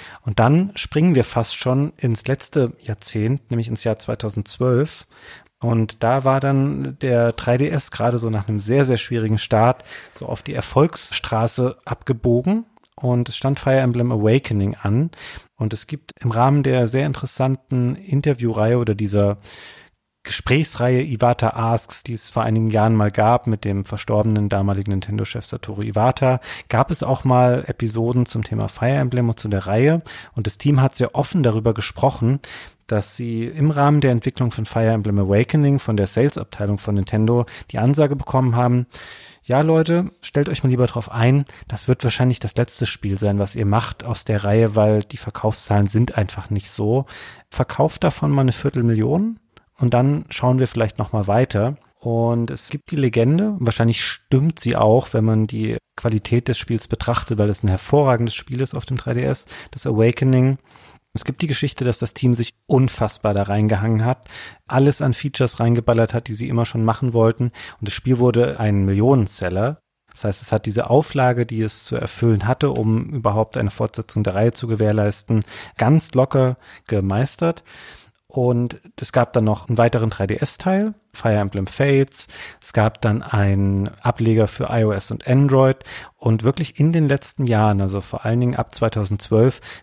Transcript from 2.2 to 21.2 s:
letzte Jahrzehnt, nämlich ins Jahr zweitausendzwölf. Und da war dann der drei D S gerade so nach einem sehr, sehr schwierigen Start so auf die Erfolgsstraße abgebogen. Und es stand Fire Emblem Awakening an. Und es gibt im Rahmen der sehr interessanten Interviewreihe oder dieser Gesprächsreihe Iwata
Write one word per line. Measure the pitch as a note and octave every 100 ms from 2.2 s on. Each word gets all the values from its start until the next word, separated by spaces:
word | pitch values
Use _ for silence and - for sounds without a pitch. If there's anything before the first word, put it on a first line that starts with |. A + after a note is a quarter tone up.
| -
letzte | C3+ - D3 A#2+ -
Jahrzehnt, | - G#2+ - G#2+ A2 C#3 -
nämlich | A#2 A2+
ins | A2+
Jahr | A#2 A2
zweitausendzwölf. | - A#2 A2 G#2 - - B2+ B2 D3+ - - _ - - _ _
Und | A#2 A2+ G#2+ -
da | A2+ C3+ C3
war | C3+
dann | C#3 C#3 C#3 C#3 C3+ C3+
der | C3+ A#2+ A#2
drei | - - B2
D | D3
S | D3 -
gerade | - A#2 A#2+
so | A2+
nach | G#2+ G2
einem | G#2+
sehr, | G#2 C3+ C3
sehr | A#2+
schwierigen | - A#2 A2 A2
Start | - A2 A#2 - - - -
so | - -
auf | -
die | -
Erfolgsstraße | B2+ - C3+ E3 - - - - A2 A2+ - B2+ - -
abgebogen. | - - A#2+ B2 A#2+ D3+ G#3+ A3+ _ _ -
Und | B2 A#2+ A#2+
es | -
stand | C3+ C#3
Fire | C3+ C3+
Emblem | C3 A#2+ A#2+
Awakening | A2+ G#2+ C3 - G#2+ G2 -
an. | G2 A2 E3 - - - - -
Und | A2
es | A2 -
gibt | - - -
im | A#2+
Rahmen | A2 B2+ D3
der | C3+ B2+ A#2
sehr | C3 C#3+
interessanten | C3 C3 - C3 C3+ _ B2+ B2 C#3
Interviewreihe | G3 C#3+ D3 B2 A#2 A2 A2 B2
oder | A2+ G#2
dieser | G#2 G2+ G2+ G2+ - - - - - _ _ _
Gesprächsreihe | - - - C#3 D#3+ - B2 B2+
Iwata | D3 A2+